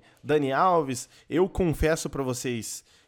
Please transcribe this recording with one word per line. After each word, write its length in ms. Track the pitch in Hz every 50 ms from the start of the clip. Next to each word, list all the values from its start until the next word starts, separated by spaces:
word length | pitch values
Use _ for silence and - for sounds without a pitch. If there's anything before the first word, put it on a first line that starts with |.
| _ _ _ _ -
Dani 300 | 120 147 151 143 131 135
Alves." 560 | 143 180 190 175 165 151 135 127 - - - _ - - -
Eu 200 | - 156 185 196
confesso 600 | - - 190 165 139 - 156 156 165 156 - 156
pra 140 | - 139 135
vocês 600 | 127 123 120 - 131 120 113 104 - - - - _ _ _ _